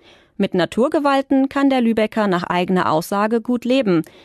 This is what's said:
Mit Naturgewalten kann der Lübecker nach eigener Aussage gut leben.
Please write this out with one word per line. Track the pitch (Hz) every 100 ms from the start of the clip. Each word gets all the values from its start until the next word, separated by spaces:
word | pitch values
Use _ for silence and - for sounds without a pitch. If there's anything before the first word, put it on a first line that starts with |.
| - - _ -
Mit | 196 185
Naturgewalten | 165 - 269 311 285 269 277 269 269
kann | 277 277
der | 262
Lübecker | 226 226 214 - 208
nach | 175
eigener | - 180 180 185 135
Aussage | 156 170 202 214 233
gut | 220 247 240
leben. | 262 220 175 160 -